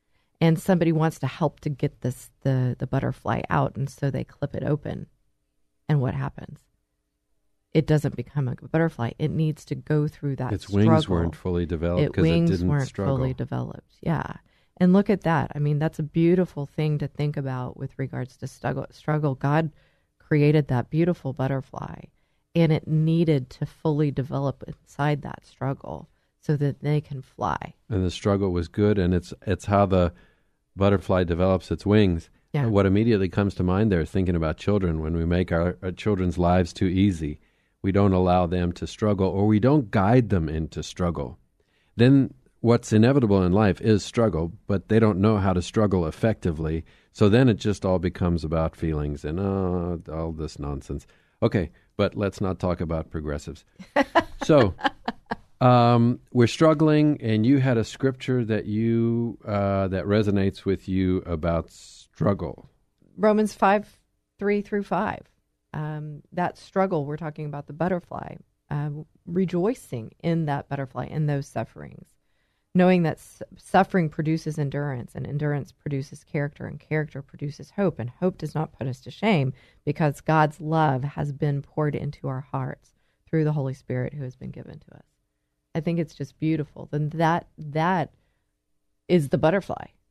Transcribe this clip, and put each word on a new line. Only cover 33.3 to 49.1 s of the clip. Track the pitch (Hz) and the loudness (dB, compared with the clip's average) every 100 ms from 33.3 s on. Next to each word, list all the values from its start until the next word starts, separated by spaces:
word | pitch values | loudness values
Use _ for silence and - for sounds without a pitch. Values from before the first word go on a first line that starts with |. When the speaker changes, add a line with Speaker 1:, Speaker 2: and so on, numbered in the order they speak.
| 107 101 95 | 0 0 0
Speaker 2:
to | |
mind | 90 92 110 | 0 2 2
there, | 90 76 | 2 0
thinking | 98 92 87 | -2 0 0
about | 80 80 | -2 -4
children, | - 104 92 80 | -2 0 0 -2
when | 78 85 | -2 -2
we | 82 | 0
make | 87 90 | 0 0
our, | 82 87 90 | 0 -2 -4
our | 92 | -8
children's | 87 110 98 90 87 | -6 -2 0 0 0
lives | 87 90 87 | 2 2 2
too | - 95 | 0 0
easy, | 92 101 82 76 76 _ _ _ _ | 2 2 0 -6 -10 _ _ _ _
we | 98 | 0
don't | 98 101 | 2 4
allow | 92 92 90 87 | 4 4 2 2
them | 90 87 | 0 -2
to | 85 87 | -4 -10
struggle, | - 107 98 95 | -2 -2 0 0
or | 98 104 | 2 2
we | 107 | 4
don't | 120 151 - | 4 2 0
guide | 107 95 127 104 | 0 4 4 4
them | 98 78 | 0 -2
into | 80 78 85 | -4 -6 -8
struggle. | - - 87 73 65 - _ _ _ _ _ - | -10 -4 -4 -4 -8 -12 _ _ _ _ _ 2
Then | 123 139 127 - _ _ | 6 6 2 -4 _ _
what's | 113 117 - | 2 2 4
inevitable | 110 117 139 113 98 | 4 6 4 4 4
in | 92 | 4
life | 98 104 87 | 4 4 2
is | 113 104 - | 2 2 0
struggle, | - 113 78 85 - - | 0 0 0 -4 -6 -4
but | 98 - | -4 2
they | 110 | 4
don't | 110 90 | 4 4
know | 104 104 | 2 2
how | 95 | 2
to | 90 | 0
struggle | - 110 104 92 80 | -2 0 2 2 0
effectively. | - 113 104 92 78 78 80 - _ _ | -2 -2 -2 -4 -4 -4 -4 -8 _ _
So | - 104 | 0 4
then | 113 131 | 6 4
it | 104 | 2
just | 107 98 | -2 -2
all | 95 92 | 0 0
becomes | 87 - 90 85 | 0 -2 -2 0
about | 78 80 80 - | -2 -2 -2 -4
feelings | 82 76 73 | -4 -2 -4